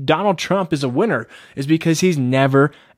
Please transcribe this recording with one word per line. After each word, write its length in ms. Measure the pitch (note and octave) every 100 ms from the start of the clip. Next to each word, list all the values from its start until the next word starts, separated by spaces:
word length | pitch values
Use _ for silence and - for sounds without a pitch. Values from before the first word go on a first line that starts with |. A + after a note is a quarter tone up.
| C3+
Donald 320 | D#3 G3+ F3+
Trump 340 | - G3 F3
is 140 | D3+ C3+
a 40 |
winner, 380 | B2 A3 C3 A2 - - -
is 100 | C#3+
because 320 | D#3+ E3 D#3
he's 180 | F#3 D#3
never, 540 | B2+ C3 C3+ C#3 D3 - _